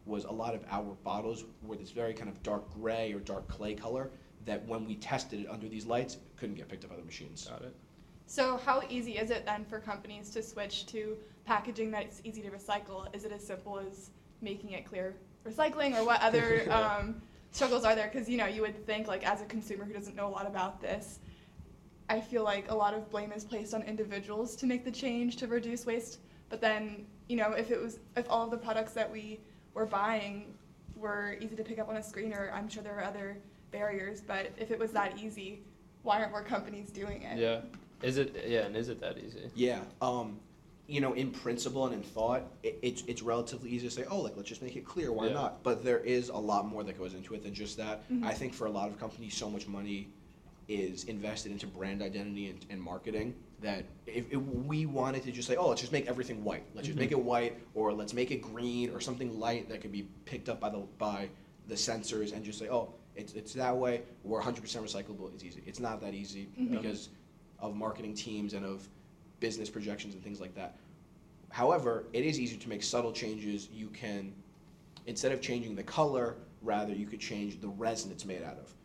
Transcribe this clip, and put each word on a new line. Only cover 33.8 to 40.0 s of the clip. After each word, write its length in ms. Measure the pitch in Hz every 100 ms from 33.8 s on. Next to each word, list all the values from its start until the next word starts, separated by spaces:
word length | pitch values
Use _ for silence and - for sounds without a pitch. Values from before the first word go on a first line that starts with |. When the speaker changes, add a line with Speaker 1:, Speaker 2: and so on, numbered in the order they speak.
| 208 202 190 214
Speaker 3:
but 300 | - 196 196 -
if 120 | 220
it 80 | 220
was 120 | 226
that 260 | 214 196 208
easy, 440 | 214 208 190 208 - - - -
why 160 | 226 208
aren't 120 | 214
more 100 | 208
companies 480 | 208 220 208 208 202
doing 320 | - 202 202
it? 160 | - 117
Speaker 2:
Yeah. 240 | 113 113 - - - -
Is 160 | 127 131
it, 260 | 131 - -
yeah, 200 | 117 101
and 100 | 107
is 140 | 120
it 100 | 113
that 160 | 92 -
easy? 340 | 104 104 120
Speaker 1:
Yeah. 260 | 113 123 104 101 -